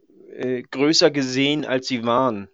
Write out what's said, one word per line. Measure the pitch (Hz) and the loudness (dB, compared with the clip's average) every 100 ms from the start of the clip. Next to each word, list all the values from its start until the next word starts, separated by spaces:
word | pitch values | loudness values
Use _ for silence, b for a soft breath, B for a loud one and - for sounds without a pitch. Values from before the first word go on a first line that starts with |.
| _ - - | _ -20 -20
äh, | - 131 127 | -10 -6 -6
größer | 123 135 143 160 170 | -6 0 2 4 4
gesehen, | 143 131 127 139 151 | 2 -2 0 0 0
als | 120 131 131 | -2 -4 -2
sie | 127 | -4
waren. | 117 120 131 104 98 | 0 2 2 -2 -8